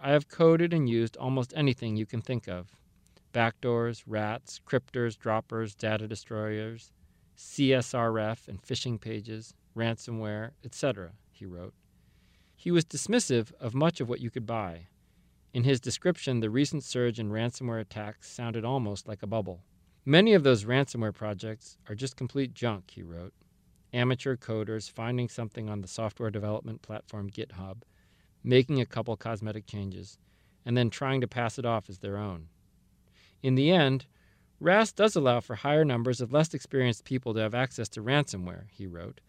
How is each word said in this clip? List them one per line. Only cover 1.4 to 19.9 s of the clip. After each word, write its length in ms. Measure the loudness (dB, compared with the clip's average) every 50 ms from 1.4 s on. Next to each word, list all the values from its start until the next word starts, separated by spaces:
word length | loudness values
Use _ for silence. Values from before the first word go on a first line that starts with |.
| -2 -2 -2
anything 440 | 2 2 2 2 0 -2 -2 -2
you 80 | -2 -4
can 160 | -4 -6 -6
think 260 | -4 -4 -4 -4 -4
of. 300 | -6 -8 -8 -10 -12 _ _ _ _ _ _ _ _ _ _ _ _ 0
Backdoors, 680 | 2 2 2 0 -2 -2 0 0 0 0 -2 -4 -8 -10
rats, 540 | -6 -4 -2 -2 -2 -4 -6 -8 -14 -18 -18 -6
cryptors, 540 | -2 -2 -2 -2 -2 -2 -2 -2 -2 -2 -4
droppers, 560 | -2 0 0 0 0 -2 -6 -6 -6 -6 -6
data 320 | -4 -2 -2 0 -2 -2
destroyers, 840 | -6 -8 -10 -10 -8 -6 -4 -4 -4 -4 -4 -6 -8 -10 -14 -16 -20 _ _ -20 _ _ _ _ _ _
C 380 | -20 -20 -10 -2 2 4 4 4
S 200 | 4 2 0 -2
R 240 | 0 0 2 0 0
F 280 | 0 -2 -4 -6 -10
and 140 | -14 -14 -14
phishing 400 | -8 -6 -6 -4 -4 -4 -6 -6
pages, 520 | -6 -8 -8 -8 -8 -10 -12 -12 -14 -16 -20 _ _ _ _
ransomware, 760 | -2 -2 0 -2 -2 -6 -8 -8 -6 -4 -4 -4 -6 -8 -10 -12 _ -16
et 100 | -16 -6
cetera, 380 | -2 -2 -2 -2 -4 -8 -14 -16 -20 _ _
he 160 | _ _ -14
wrote. 260 | -14 -12 -12 -14 -14 -16 _ _ _ _ _ _ _ _ _ _ _ _ _ _ _ _
He 140 | _ 0 2
was 160 | 4 4 4
dismissive 640 | 2 -4 -6 -2 0 2 2 2 4 2 2 2 0 -6 -8
of 140 | -8 -4 0
much 260 | 2 2 2 2 0
of 80 | -4
what 140 | -4 -4 -4
you 80 | -6 -6
could 160 | -6 -6 -6
buy. 420 | -4 -4 -4 -4 -6 -8 -12 -16 -20 _ _ _ _ _ _ _ _ _ _ _ _
In 120 | -2 2 4
his 160 | 4 2 2
description, 600 | 0 -4 -6 0 0 0 0 0 -2 -2 0 0
the 120 | 0 2
recent 320 | 2 2 2 2 0 -4 -6
surge 360 | -4 -2 0 0 0 0 -2
in 120 | -4 -4
ransomware 500 | -2 -2 -2 -2 -4 -4 -6 -4 -4 -4
attacks 480 | -6 -8 -10 -10 -10 -10 -12 -14 -20 -16
sounded 340 | -12 -8 -6 -6 -4 -4 -2
almost 440 | -2 -2 0 -2 -2 -4 -6 -8
like 160 | -10 -10 -10 -6
a 40 |
bubble. 360 | -2 -2 -2 -2 -4 -8 -12 -16 _ _ _ _ _